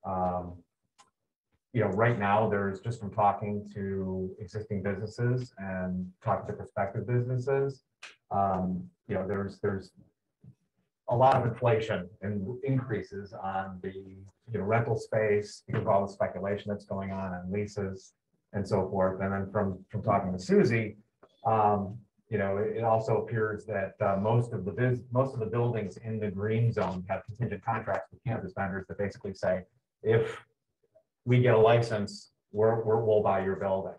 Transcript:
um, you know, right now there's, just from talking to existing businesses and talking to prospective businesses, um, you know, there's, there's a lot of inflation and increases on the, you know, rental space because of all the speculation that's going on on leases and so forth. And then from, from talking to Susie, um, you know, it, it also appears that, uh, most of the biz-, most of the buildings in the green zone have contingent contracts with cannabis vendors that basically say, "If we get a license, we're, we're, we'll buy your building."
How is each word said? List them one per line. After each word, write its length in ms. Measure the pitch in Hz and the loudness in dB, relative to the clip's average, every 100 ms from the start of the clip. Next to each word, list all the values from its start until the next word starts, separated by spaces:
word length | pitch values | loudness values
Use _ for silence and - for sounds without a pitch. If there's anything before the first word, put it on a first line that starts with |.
| 95 | -4
um, 480 | 92 92 90 87 87 _ _ _ _ - _ _ _ _ _ _ | -2 0 -2 -6 -14 _ _ _ _ -20 _ _ _ _ _ _
you 80 | 120 | 0
know, 80 | 104 | 0
right 280 | 95 117 120 | 2 2 2
now 320 | 101 104 110 | 2 4 4
there's, 300 | 101 98 95 | 0 -2 -4
just 200 | 120 117 | -8 -8
from 120 | 101 | -8
talking 580 | 101 101 98 104 104 - | 2 2 2 -4 -6 -8
to 600 | - 98 95 95 92 185 - | -8 -6 -4 -4 -4 -6 -8
existing 420 | - 107 - 101 | -10 -10 -6 -4
businesses 720 | 98 95 104 - 120 123 123 - | -4 -4 -6 -2 0 0 -4 -10
and 520 | 95 95 92 92 92 - | -8 -4 -4 -4 -6 -8
talking 240 | 113 98 - | -4 -4 -4
to 60 | |
prospective 520 | - - - 98 113 98 | -10 -8 -4 -4 -4 -2
businesses, 800 | 123 120 127 131 139 139 139 _ _ - _ _ | -2 0 -2 0 0 0 -4 _ _ -20 _ _
um, 520 | - 98 92 92 90 - _ - | 0 0 0 -2 -4 -8 _ -6
you 80 | 95 | -4
know, 120 | 92 | -2
there's, 320 | 98 98 - | -4 -4 -4
there's 320 | 101 98 - _ _ _ _ _ - - _ _ _ _ - | -4 -4 -8 _ _ _ _ _ -20 -20 _ _ _ _ -2
a 60 | 123 | 4
lot 200 | 127 131 | 6 6
of 100 | 120 | 2
inflation 560 | - 123 110 - 95 90 - | 0 2 2 2 -4 -4 -10
and 360 | 101 104 95 123 | -6 -4 -6 -6
increases 720 | 135 131 113 104 92 98 101 | -2 -2 -2 -6 -6 -12 -12
on 460 | - 95 95 95 92 | -10 -6 -4 -6 -8
the, 80 | 98 | -10
you 680 | 95 95 95 98 _ - 107 | -10 -14 -18 -20 _ -8 -4
know, 20 | |
rental 340 | 95 113 117 110 | 2 2 2 -2
space 640 | - 110 107 104 104 - - | 0 0 4 2 0 -14 -4
because 140 | 104 | -2
of 60 | 107 | 2
all 180 | 101 101 | 2 2
the 60 | |
speculation 600 | - 98 92 98 101 104 | -2 -4 -2 -4 -4 -4
that's 140 | 101 - | -8 -6
going 260 | 98 98 | -6 -6
on 220 | 95 95 | -6 -6
on 180 | 90 90 | -8 -4
leases 640 | 101 104 - 95 95 - _ _ _ _ | -4 -4 -4 -6 -6 -14 _ _ _ _
and 140 | 101 - | -6 0
so 220 | 104 92 | 0 2
forth. 320 | 98 92 95 | 2 0 0
And 100 | 98 | -2
then 200 | 98 98 | -2 -2
from, 320 | 107 98 92 - | 0 0 -2 -8
from 120 | 110 | -4
talking 300 | - 98 95 | 2 2 2
to 80 | 90 | -4
Susie, 580 | - 196 156 113 104 - _ _ - _ 107 | 4 6 6 4 0 -8 _ _ -20 _ 0
um, 520 | 110 104 101 95 - - _ _ | 4 4 2 -2 -8 -16 _ _
you 80 | 107 | -2
know, 200 | 98 98 | 0 0
it, 200 | 107 113 | -2 0
it 60 | |
also 340 | 113 113 - 110 | 2 2 2 0
appears 420 | - 113 107 101 - | 0 -2 -2 -2 -6
that, 280 | 101 95 - | -4 -4 0
uh, 160 | 101 98 | 0 2
most 340 | 107 120 120 | 2 2 2
of 120 | 104 92 | -4 -6
the 60 | |
biz-, 300 | 101 127 123 - | 0 0 0 -2
most 220 | 123 135 | 0 0
of 60 | 120 | 0
the 80 | 104 | -2
buildings 500 | 117 120 113 98 - | 0 0 0 -4 -8
in 220 | 113 110 | -8 -4
the 100 | 104 | -4
green 420 | 95 107 113 117 | -2 0 2 2
zone 320 | 101 92 92 92 | 2 -2 -2 -4
have 140 | 95 - | -6 -6
contingent 380 | 104 113 98 - | -6 -4 -4 -4
contracts 460 | 110 107 95 - | -4 -2 -4 -4
with 120 | - | -10
cannabis 300 | - 107 90 - | -6 -6 -6 -4
vendors 300 | 95 95 - | -4 -4 -8
that 120 | 95 | -6
basically 340 | 101 - 101 | -6 -4 -10
say, 300 | 95 95 92 90 _ _ _ | -4 -2 -2 -4 _ _ _
"If 360 | 107 113 - - - _ _ _ _ _ _ _ 123 | 2 2 2 -6 -14 _ _ _ _ _ _ _ 4
we 160 | 123 | 6
get 140 | 123 110 | 8 8
a 20 | |
license, 760 | 110 120 117 107 101 - - _ _ | 8 8 4 -2 -4 -8 -18 _ _
we're, 320 | 101 110 113 | 2 4 4
we're, 200 | 107 110 | 2 2
we'll 200 | 107 107 | 6 4
buy 200 | 101 95 | 4 2
your 120 | 95 95 | 0 -2
building." 400 | 98 95 90 | 0 -2 -2